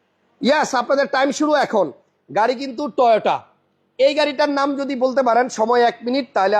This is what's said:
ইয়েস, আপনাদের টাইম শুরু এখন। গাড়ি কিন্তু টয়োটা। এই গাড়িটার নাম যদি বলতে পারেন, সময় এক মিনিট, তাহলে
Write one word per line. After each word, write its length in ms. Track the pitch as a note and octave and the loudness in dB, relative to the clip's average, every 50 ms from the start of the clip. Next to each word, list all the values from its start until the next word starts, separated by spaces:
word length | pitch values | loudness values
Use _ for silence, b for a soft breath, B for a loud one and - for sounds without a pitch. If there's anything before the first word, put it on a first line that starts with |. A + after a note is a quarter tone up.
| _ _ _ _ _ _ _ - F#3 A#3 | _ _ _ _ _ _ _ -6 -2 0
ইয়েস, 220 | D4 D#4 C4+ - C4+ B3 | 2 2 0 0 -2 -4
আপনাদের 240 | A#3 - C#4 C#4 C#4 - - | -2 0 0 0 0 -2 0
টাইম 140 | C4 C4+ C#4+ - - | 0 0 0 -2 -2
শুরু 140 | D4+ D4+ D4+ C#4 A#3+ | 0 0 2 2 0
এখন। 220 | - - G#3 F3+ C#3+ - _ _ _ _ _ _ _ | 0 0 0 -2 -2 -4 _ _ _ _ _ _ _
গাড়ি 240 | C#3+ F#3+ A3 A#3+ C4 A3+ | -2 0 0 0 0 -4
কিন্তু 220 | C#4 C4 A#3+ A3+ D4 C4 - - | -6 -10 -8 -8 -8 -6 -2 0
টয়োটা। 380 | B3+ A#3 A3+ G#3 - F#3+ D3+ B2 - _ _ _ _ _ _ _ _ _ _ - B3+ | 2 4 4 2 2 0 -2 -2 -6 _ _ _ _ _ _ _ _ _ _ 0 0
এই 80 | D4 D4+ D4+ | 2 2 2
গাড়িটার 320 | D4+ D4 C#4 B3+ D4+ D4 C#4+ C#4 | 0 -2 0 0 -2 0 0 0
নাম 100 | C#4 C#4+ C#4 C4+ | -2 -2 -2 -4
যদি 120 | C#4 C4 C#4 A#3+ B3+ | -4 -6 -4 -2 -2
বলতে 180 | C4 B3 C#4 C4 A#3+ | 0 0 0 0 2
পারেন, 180 | A3+ A#3+ B3+ C4 - - | 2 2 2 0 0 -4
সময় 220 | A3 A3+ B3 A#3+ A#3+ A#3 | 0 2 2 4 4 2
এক 80 | A3+ - A3+ | 2 -2 -6
মিনিট, 200 | A#3+ B3+ C#4 B3+ - - | -4 -2 -2 -4 -2 -2
তাহলে 200 | G#3+ F#3+ G3 G#3 G#3 | 0 0 2 2 2